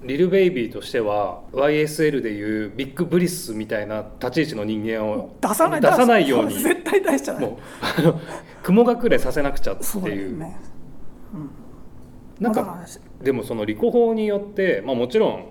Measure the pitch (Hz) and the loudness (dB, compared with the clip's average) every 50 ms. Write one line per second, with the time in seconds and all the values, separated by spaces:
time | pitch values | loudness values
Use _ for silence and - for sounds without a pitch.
0 | - 123 131 147 180 185 175 196 190 180 - 131 117 107 - 107 98 - - 127 | -6 -6 0 2 2 4 4 4 4 4 2 0 -4 -4 -6 -10 -12 -4 -2 -2
1 | 113 104 104 104 101 95 90 90 - - - 131 135 147 151 151 151 147 151 - | 0 0 0 0 0 -2 -4 -8 -12 -8 -2 0 2 2 4 2 2 0 0 0
2 | 160 151 147 135 113 113 107 104 104 107 107 107 107 104 98 113 139 143 - - | 0 2 2 0 -2 -2 -4 -4 -4 -2 -2 -2 -2 -4 -6 -8 -8 -8 -4 -4
3 | 180 - - 180 180 165 - - - - 110 107 110 107 117 107 104 104 107 110 | -4 0 2 2 2 2 0 -4 -8 -8 -6 -8 -6 -4 -4 -4 -4 -4 -6 -6
4 | 104 - - - - 123 123 165 156 - - 110 104 104 110 110 104 113 113 110 | -6 -8 -10 -6 -6 -2 0 0 0 0 -2 -6 -4 -4 -4 -2 -2 -2 -2 -2
5 | 107 107 104 - - - - - - 220 214 208 320 359 339 311 254 - 381 294 | 0 -2 -2 -4 -6 -8 -10 -4 -2 -2 2 2 2 2 2 2 2 4 6 6
6 | 247 240 233 214 170 139 131 120 - 107 - - - 330 349 349 - - - 403 | 6 6 6 6 4 4 4 2 2 0 0 0 2 2 0 0 -2 2 2 2
7 | 381 349 302 269 277 - 190 - 131 107 110 - - - - - - - - - | 4 4 0 0 0 -2 -4 -2 -4 -4 -4 -8 -14 -16 -12 -8 -6 -4 0 4
8 | 147 160 - - - - - - - - - - - - 180 214 240 233 240 240 | 4 4 4 4 -4 -10 -12 -14 -14 -16 -20 -10 0 4 6 6 6 6 4 2
9 | - 156 139 123 - 131 127 156 143 143 135 - - 123 - - - - - 208 | 4 4 4 4 4 2 0 0 0 2 4 4 4 4 2 0 -4 -4 -4 -2
10 | 185 - 104 98 196 - - 165 156 165 196 196 - - - - - - - - | -4 -4 -4 -4 -6 -6 -6 -8 -8 -8 -10 -10 -10 -10 -12 -12 -12 -12 -12 -10
11 | - - - - - - - 156 151 135 - - - - - - - - - - | -8 -10 -10 -10 -16 -14 -12 -10 -10 -12 -12 -14 -18 -18 -18 -16 -16 -16 -16 -16
12 | - - - - - - - - 190 247 214 - 214 190 175 175 170 - - - | -18 -18 -18 -18 -18 -18 -10 -2 0 0 0 0 -2 -4 -8 -12 -12 -14 -16 -18
13 | - - - - - 135 131 120 104 - 120 113 107 104 107 107 - 240 - 240 | -18 -20 -18 -4 0 0 0 0 0 -4 -4 -2 -2 -2 -2 2 2 2 4 4
14 | 240 226 226 220 214 214 202 202 202 202 - - 190 185 147 98 98 127 135 120 | 4 4 2 0 0 0 0 -2 -4 -6 -4 0 2 2 2 0 0 -2 -2 0
15 | 120 123 - 220 214 156 107 92 92 - | -2 0 2 2 2 2 0 -2 -10 -14